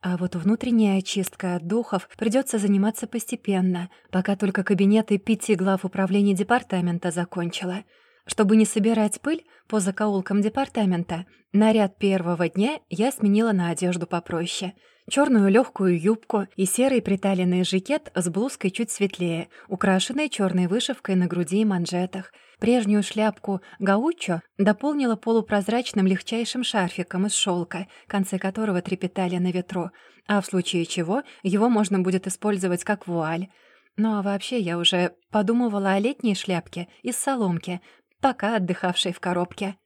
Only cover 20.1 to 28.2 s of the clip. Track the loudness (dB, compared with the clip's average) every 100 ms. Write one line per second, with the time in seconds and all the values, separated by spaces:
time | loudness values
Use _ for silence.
20.1 | -2 -4 0 0 2 0 0 -2 -6 0
21.1 | 2 2 0 0 2 2 0 -2 -2 -4
22.1 | -6 -14 _ -20 _ 2 2 4 2 0
23.1 | 0 -2 -2 -6 -6 -8 -4 2 2 2
24.1 | -2 -4 -4 _ 0 2 2 0 0 0
25.1 | 0 2 0 2 -2 0 -2 -2 0 2
26.1 | 2 -2 -6 -4 -4 -2 0 -2 -4 -6
27.1 | -2 -2 0 0 -2 -4 -8 -12 -16 _
28.1 | -2